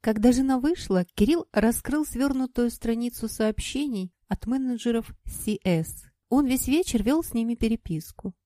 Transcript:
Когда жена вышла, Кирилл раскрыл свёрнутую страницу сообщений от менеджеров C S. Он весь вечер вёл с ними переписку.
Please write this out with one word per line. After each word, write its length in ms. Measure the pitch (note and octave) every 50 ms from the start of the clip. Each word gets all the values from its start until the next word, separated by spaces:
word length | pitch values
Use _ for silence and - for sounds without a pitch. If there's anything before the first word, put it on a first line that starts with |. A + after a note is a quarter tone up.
Когда 320 | - - A3 G#3+ G#3 B3 B3
жена 280 | B3+ C4+ C4+ C4 B3+
вышла, 440 | B3 D4+ F4 - - - F#3+ F#3 F3+
Кирилл 440 | _ _ - G#3 G#3+ D#4+ F4 - _ -
раскрыл 540 | A3 G#3 A3+ A#3+ - - - B3 D4+ D4+
свёрнутую 640 | - - A#3 C4+ C#4 C4+ C4 C4 B3 _ - A#3+ A#3+
страницу 580 | A3+ - - A3 A3+ A3+ A#3+ A#3+ A#3 - - A3
сообщений 840 | - - A3 G#3+ G#3+ - - - - C4+ D4 D4 B3 G3 F#3 F#3 _ _ _ _
от 180 | G3 - -
менеджеров 680 | A3 B3 C4+ C4+ B3+ B3 A3+ - A#3+ A#3 A3+ A#3 - - - _
C 340 | - - - - - G#3+ - _
S. 400 | F#3 F3 E3 D#3+ - - - - _ _ _ _ _
Он 180 | A#3 C4+ D4
весь 220 | B3+ C4 B3+ - -
вечер 340 | C4 D#4+ F4+ - - A3+ G3
вёл 220 | A3 C#4 D#4+ E4
с 100 | - -
ними 220 | A#3 A3+ A3+ A#3+
переписку. 760 | - - A3+ A3+ A3+ _ - E3+ D#3 E3 - - - - G#3 F3+ _ _